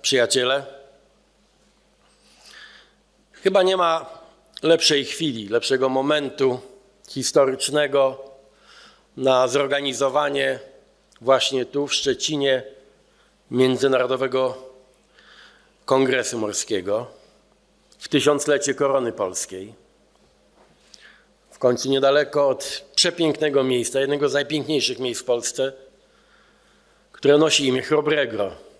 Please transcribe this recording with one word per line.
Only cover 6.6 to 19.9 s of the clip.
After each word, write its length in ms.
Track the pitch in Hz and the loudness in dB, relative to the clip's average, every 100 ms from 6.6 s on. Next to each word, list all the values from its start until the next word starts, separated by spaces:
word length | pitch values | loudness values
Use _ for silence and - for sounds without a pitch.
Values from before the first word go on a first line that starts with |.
| - - _ _ - | -8 -20 _ _ -14
historycznego 1160 | - 127 156 135 131 - 147 143 139 135 131 - - _ _ _ - - _ _ - | -8 0 4 4 2 -2 0 2 2 2 0 -16 -20 _ _ _ -20 -20 _ _ -2
na 320 | 131 127 127 | 2 4 4
zorganizowanie 1080 | 135 139 143 143 123 135 135 143 143 135 127 - - _ _ _ _ | 0 0 -2 -4 -2 0 0 -2 -2 -2 -4 -12 -20 _ _ _ _
właśnie 460 | 113 131 - 135 120 | 2 2 2 -2 -4
tu, 200 | 143 143 | -4 -4
w 80 | |
Szczecinie, 680 | - 139 127 - 151 139 131 113 - _ _ _ _ _ _ _ | -2 -2 -2 -4 -2 0 0 -4 -20 _ _ _ _ _ _ _
Międzynarodowego 1040 | 123 131 127 135 131 123 131 131 131 131 127 - - _ _ _ _ - - - _ _ _ | 2 2 2 2 2 0 0 0 0 -2 -4 -16 -20 _ _ _ _ -20 -20 -20 _ _ _
Kongresu 540 | - 131 131 127 113 120 | 0 2 2 0 -2 -4
Morskiego 680 | 107 101 - 104 90 104 120 - _ _ _ _ _ _ _ _ | -6 -6 -4 -4 -2 -4 -6 -18 _ _ _ _ _ _ _ _
w 100 | - | -2
tysiąclecie 680 | 151 147 143 147 139 - | 0 2 0 2 0 0
Korony 380 | 131 139 135 120 | -2 0 0 -2
Polskiej. 600 | 110 98 90 - 95 101 117 _ | -4 -6 -6 -10 -12 -16 -20 _